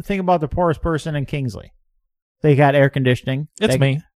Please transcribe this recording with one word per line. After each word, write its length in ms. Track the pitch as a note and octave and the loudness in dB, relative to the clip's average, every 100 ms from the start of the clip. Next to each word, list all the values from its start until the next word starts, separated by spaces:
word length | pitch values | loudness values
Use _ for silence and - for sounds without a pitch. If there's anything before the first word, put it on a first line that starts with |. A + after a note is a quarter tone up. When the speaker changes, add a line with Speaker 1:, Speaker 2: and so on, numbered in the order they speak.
Speaker 1:
think 180 | - G3 | -8 -4
about 180 | F3+ F3 | 0 0
the 60 | D#3 | 0
poorest 340 | - F3 D#3 | -2 -2 -2
person 340 | E3+ D#3+ E3 D3 | -4 -4 -4 -6
in 100 | C3 | -6
Kingsley. 480 | G3 E3 - - _ _ _ _ _ _ _ | -6 -6 -8 -14 _ _ _ _ _ _ _
They 140 | D#3 C3+ | 2 4
got 200 | C#3+ C#3+ | 4 4
air 140 | C#3 | 2
conditioning. 580 | C#3 B2+ B2 - C3 D3+ - | 2 0 0 -2 -6 -8 -4
Speaker 2:
It's 120 | G#3+ | -2
Speaker 1:
They, 60 | C3 | 2
Speaker 2:
me. 220 | C#3 C#3 - | 0 0 -6